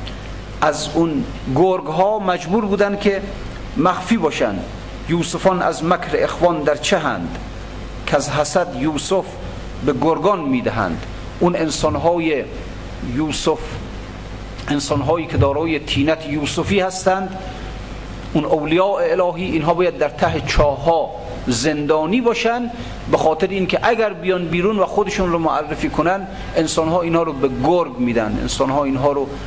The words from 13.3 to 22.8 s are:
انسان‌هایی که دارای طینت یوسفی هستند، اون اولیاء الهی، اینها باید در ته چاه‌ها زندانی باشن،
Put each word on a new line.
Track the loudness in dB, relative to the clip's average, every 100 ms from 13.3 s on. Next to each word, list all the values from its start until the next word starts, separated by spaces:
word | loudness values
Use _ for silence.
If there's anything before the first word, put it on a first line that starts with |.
| 0 0 0 -4 -10 -10 -10 -12 -12 -12 -12 -12 -8 -2
انسان‌هایی | -2 0 0 2 0 0
که | 2
دارای | 2 2 0 -2
طینت | 0 0 2 0 -2
یوسفی | -2 -2 -2 0 2
هستند، | 0 0 2 2 -2 -6 -10 -10 -10 -10 -10 -12 -12 -10 -4
اون | -2
اولیاء | 2 0 2 2 2 2
الهی، | 2 2 2 0
اینها | -2 0 2
باید | 2 2 0
در | -2
ته | 0 0 0 0
چاه‌ها | 4 4 2 2 2 0 -6 -10 -6 -2
زندانی | 0 0 0 2 2 2 2
باشن، | 2 2 0 0 -4 -8